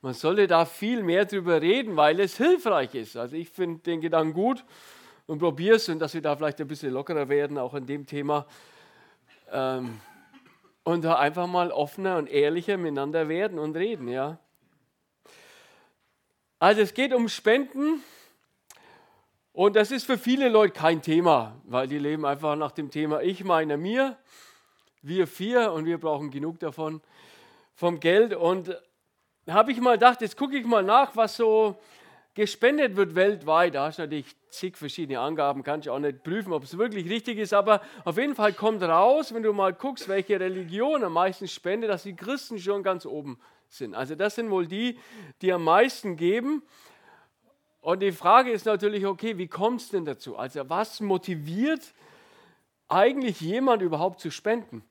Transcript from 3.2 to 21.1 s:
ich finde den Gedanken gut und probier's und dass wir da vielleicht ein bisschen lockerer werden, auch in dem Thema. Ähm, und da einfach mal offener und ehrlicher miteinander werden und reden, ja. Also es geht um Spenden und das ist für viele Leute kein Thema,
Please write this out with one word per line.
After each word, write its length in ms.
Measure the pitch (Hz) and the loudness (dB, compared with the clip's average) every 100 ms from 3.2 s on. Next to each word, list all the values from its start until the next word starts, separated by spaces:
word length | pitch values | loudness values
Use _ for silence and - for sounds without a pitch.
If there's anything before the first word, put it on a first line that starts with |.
| 120 156 | -10 -10
ich 120 | 170 | -12
finde 300 | - 180 165 | -6 -6 -6
den 240 | 175 170 | -6 -4
Gedanken 320 | 165 165 156 | 0 0 0
gut 320 | 156 214 254 - - - - - _ - | 0 0 -2 -8 -20 -20 -20 -20 _ -10
und 120 | 151 | -2
probier's 500 | 170 143 180 226 220 | -2 0 4 4 4
und 100 | 160 | -4
dass 140 | 156 | -4
wir 80 | 165 | -4
da 160 | 151 143 | -4 -2
vielleicht 240 | 156 143 | -4 -4
ein 80 | 143 | -10
bisschen 240 | 151 143 | -8 -6
lockerer 380 | 127 139 156 135 | -6 -4 -4 0
werden, 260 | 143 143 143 | 0 0 -4
auch 160 | 123 | -6
in 140 | 143 127 | -8 -8
dem 180 | 143 | -10
Thema. 420 | 139 143 143 147 143 - - _ _ _ _ _ _ _ - | -8 -8 -2 -2 -2 -20 -20 _ _ _ _ _ _ _ -10
Ähm, 480 | 131 131 131 123 113 - - _ - _ _ _ _ | -4 -4 -4 -8 -14 -20 -20 _ -20 _ _ _ _
und 200 | - 170 | -4 -2
da 100 | 160 | 2
einfach 320 | 165 143 160 180 | 2 2 0 -2
mal 260 | 180 175 | 0 0
offener 460 | - 147 - 190 180 | -2 -4 -4 -2 -2
und 100 | 147 | 0
ehrlicher 480 | 143 147 165 175 196 | 2 2 0 -2 -4
miteinander 540 | 170 143 139 160 151 | -2 -4 -2 -2 -2
werden 280 | 165 208 170 | -2 -4 -4
und 160 | 151 156 | -6 -4
reden, 320 | 196 214 120 | -4 -4 -6
ja. 300 | 127 139 160 _ _ _ _ _ _ _ _ _ _ _ - _ _ _ _ _ _ _ _ _ _ | -6 -6 -8 _ _ _ _ _ _ _ _ _ _ _ -20 _ _ _ _ _ _ _ _ _ _
Also 240 | 180 214 | 4 6
es 100 | 202 | 2
geht 220 | - 262 | 2 0
um 160 | 254 233 | 2 0
Spenden 720 | - - 247 277 269 294 311 - - _ _ _ _ _ - _ _ _ _ _ _ _ | 0 2 2 0 -4 -2 -2 -6 -20 _ _ _ _ _ -20 _ _ _ _ _ _ _
und 220 | - 196 208 | 2 4 4
das 140 | 208 | 2
ist 160 | 254 - | 0 -2
für 100 | 254 | -2
viele 320 | - 262 262 | 0 2 4
Leute 240 | 220 202 | 6 4
kein 300 | - 160 165 | 4 2 2
Thema, 580 | - | 2